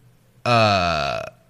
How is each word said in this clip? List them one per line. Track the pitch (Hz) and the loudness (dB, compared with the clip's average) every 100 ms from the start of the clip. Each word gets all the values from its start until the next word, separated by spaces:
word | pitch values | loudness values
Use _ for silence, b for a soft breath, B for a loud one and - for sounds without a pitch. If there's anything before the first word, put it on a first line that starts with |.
| _ _ _ _ | _ _ _ _
uh, | 120 117 107 98 87 78 69 57 - - | 0 2 4 2 0 -2 -4 -6 -10 -16